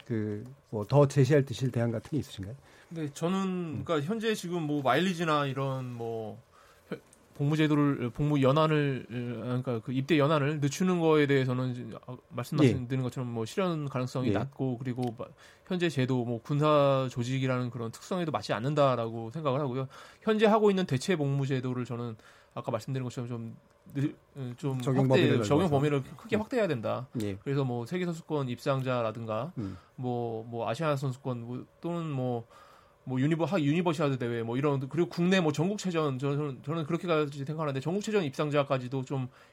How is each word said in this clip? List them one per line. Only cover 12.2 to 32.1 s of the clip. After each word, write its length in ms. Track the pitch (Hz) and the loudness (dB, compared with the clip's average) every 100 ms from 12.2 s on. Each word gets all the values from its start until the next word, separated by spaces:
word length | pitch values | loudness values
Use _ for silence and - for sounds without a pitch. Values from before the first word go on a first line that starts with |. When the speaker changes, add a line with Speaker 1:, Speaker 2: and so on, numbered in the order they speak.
| - | -10
Speaker 2:
말씀하신 520 | - 123 156 143 131 | -10 -4 4 4 4
Speaker 1:
예. 40 | 120 | 0
Speaker 2:
드린 140 | 131 | -2
것처럼 260 | 127 123 123 | -2 -4 -6
뭐 160 | 117 | -4
실현 460 | 110 - 185 160 143 | -4 -2 -2 -2 -2
가능성이 400 | 135 127 135 127 | -4 -4 -2 0
Speaker 1:
예. 40 | |
Speaker 2:
낮고, 440 | 98 139 - 131 120 | 0 -2 -4 -4 -4
그리고 380 | 127 123 123 113 | -6 -4 -4 -4
마-, 80 | - - - - - | -12 -16 -20 -20 -6
현재 240 | 185 170 | -2 0
제도 340 | 135 127 127 120 | 2 2 2 0
뭐 140 | 117 | -4
군사 640 | - 147 151 151 143 135 131 | -2 2 4 6 6 4 0
조직이라는 600 | 123 120 131 131 127 123 | -2 -4 -2 0 0 -2
그런 200 | 117 113 | -6 -8
특성에도 400 | - - 190 165 | -10 -6 -4 -2
맞지 220 | 117 - | -2 -2
않는다라고 800 | 117 123 151 139 123 113 113 113 | -2 0 4 4 4 -2 -6 -8
생각을 280 | 139 151 131 | -4 -2 0
하고요. 260 | 143 123 131 - - - | -2 -4 -6 -10 -20 -8
현재 240 | - 220 214 | -2 4 6
하고 240 | 214 208 | 6 6
있는 160 | 190 185 | 4 2
대체 300 | 131 - 180 | 0 0 0
복무 320 | 143 139 135 | 2 0 0
제도를 380 | 135 127 123 123 | -2 -2 -4 -4
저는 320 | 120 120 110 - - _ | -6 -8 -10 -16 -20 _
아까 180 | - 123 | -10 -4
말씀드린 320 | 117 - 135 | -4 -2 -4
것처럼 240 | 123 120 120 | -4 -6 -8
좀 280 | 120 113 113 _ _ - 139 | -8 -10 -14 _ _ -10 -4
늘-, 180 | 143 - _ - | -4 -4 _ -12
음, 160 | 127 123 | -12 -6
좀 220 | 143 135 | -4 -2
Speaker 1:
적용 260 | 123 131 135 | 0 2 6
Speaker 2:
확대, 120 | 131 | 6
Speaker 1:
범위를 200 | 127 - | 6 4
Speaker 2:
적용 180 | 104 143 | 4 4
Speaker 1:
넓혀서. 120 | 185 143 | 4 4
Speaker 2:
범위를 280 | 147 143 131 - | 4 2 -2 -12
크게 220 | 226 214 | -4 -2
Speaker 1:
음. 40 | |
Speaker 2:
확대해야 260 | 214 254 202 | 0 0 0
된다. 400 | 131 110 110 131 - | 0 -2 -4 -4 -4
Speaker 1:
예. 120 | 104 98 | -4 -4
Speaker 2:
그래서 200 | 143 139 135 | -4 -2 0
뭐 220 | 120 117 | -2 -4
세계 180 | 180 175 | -4 -4
선수권 420 | 165 - 151 131 | -6 -4 -4 -2
입상자라든가 1040 | 120 151 135 131 123 113 113 113 110 139 180 | -4 -2 0 0 0 -2 -4 -4 -4 -4 -6
Speaker 1:
음. 180 | 98 92 - - | -8 -8 -14 -8
Speaker 2:
뭐, 480 | 123 120 117 110 117 | -4 -2 -4 -6 -8
뭐 220 | 117 110 | -6 -4
아시아 260 | 117 160 143 | -2 0 0
선수권 460 | 139 123 135 120 | -2 -4 -6 -6
뭐 240 | 117 123 - _ | -6 -10 -12 _
또는 300 | 170 170 160 | -6 -4 -4